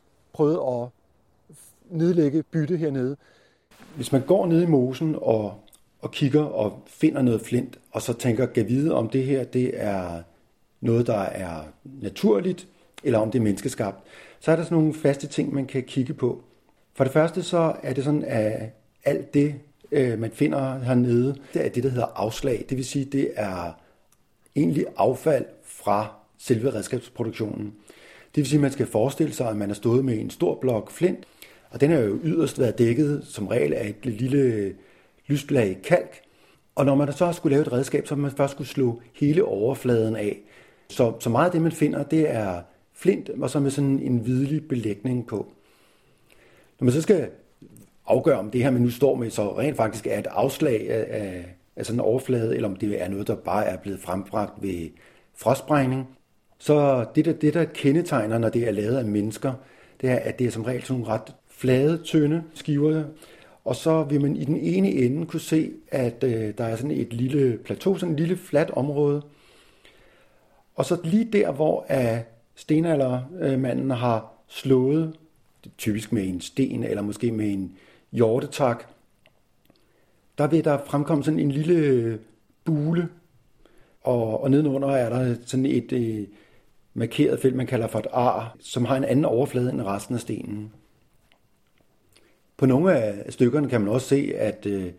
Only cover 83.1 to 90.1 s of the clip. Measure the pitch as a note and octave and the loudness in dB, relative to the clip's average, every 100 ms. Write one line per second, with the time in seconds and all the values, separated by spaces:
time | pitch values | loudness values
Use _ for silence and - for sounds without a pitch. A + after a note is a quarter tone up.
83.1 | - _ _ _ _ _ - - _ - | -6 _ _ _ _ _ -20 -20 _ -2
84.1 | B2 A2+ A2 C3+ C#3 D3+ C3+ C#3 C3+ A#2 | 0 0 0 2 4 4 0 0 0 0
85.1 | A#2+ B2+ A#2+ - C3 C3+ B2 A#2 B2+ A#2 | 0 0 -2 -4 -2 0 0 0 -2 -2
86.1 | A2 G2+ - _ _ _ _ _ B2+ A#2+ | -4 -8 -14 _ _ _ _ _ -6 -4
87.1 | - D3 - C3 B2+ B2 B2+ A2+ A2 G#2+ | 0 2 2 2 0 0 -2 -2 -4 -2
88.1 | B2 B2 G2 A#2 - - B2+ A#2+ C3 C3+ | 0 2 0 -4 -12 -8 -2 0 0 2
89.1 | B2 D#3+ A2+ C#3+ B2 B2 - G2+ G2+ - | 2 2 2 0 0 -2 -2 -4 -4 -4